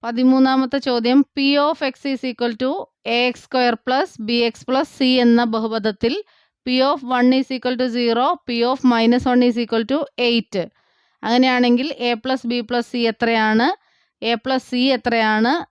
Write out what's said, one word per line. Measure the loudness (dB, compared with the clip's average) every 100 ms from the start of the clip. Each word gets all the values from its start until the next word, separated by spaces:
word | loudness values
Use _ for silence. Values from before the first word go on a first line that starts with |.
പതിമൂന്നാമത്തെ | -6 0 4 4 4 2 -2 -4 -2
ചോദ്യം. | -2 2 2 2 0
P | 0 2 0
of | -2 -6
X | -6 -8
is | -6 -6
equal | -4 -6 -2
to | -4 -4 -10 _ -4 -2
A | -2
X | -4 -6
square | 0 0 -2
plus | -2 -2 -2 -6 -4
B | 0 0
X | -4 -4
plus | -2 -2 -2
C | 0 4
എന്ന | 4 4 2
ബഹുപദത്തിൽ | -2 -4 -4 -4 -2 -4 -4 -10 _ _ _ -4
P | 0 0
of | 0 -2 0
one | 2 2
is | 0 -6
equal | -6 -4
to | -2 -2
zero, | 0 0 0 -2 -4
P | -2 -2
of | 2 2
minus | 2 2 2 2
one | 2 2
is | 0
equal | -2 -2 -2
to | -4 -4 -2 0
eight. | 0 -2 -8 -8 _ _ _ _ _ -2
അങ്ങനെയാണെങ്കിൽ | 2 2 2 2 2 -2 -4 -4
A | -4
plus | -4 -6 -4
B | -6 -4
plus | -6 -4
C | -2 -2
എത്രയാണ്? | -2 -2 0 2 2 0 -2 _ _ _ _ -4
A | -4
plus | -2 -4 -4
C | -2 0 0
എത്രയാണ്? | 0 0 0 2 0 0 -6